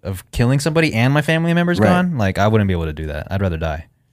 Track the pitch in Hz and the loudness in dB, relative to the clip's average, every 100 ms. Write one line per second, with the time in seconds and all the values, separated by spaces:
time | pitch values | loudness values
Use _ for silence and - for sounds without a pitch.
0 | - 92 - - 120 139 156 160 160 113 | -10 -10 -10 -2 0 2 0 0 0 2
1 | 123 147 147 160 170 170 175 175 - 180 | 2 2 0 0 0 0 0 2 4 4
2 | 180 147 98 92 104 110 98 87 80 76 | 2 0 0 2 2 2 2 0 -2 -6
3 | 78 73 - 95 95 80 82 76 - _ | -8 -8 -6 -2 -2 -2 -4 -6 -10 _
4 | _ | _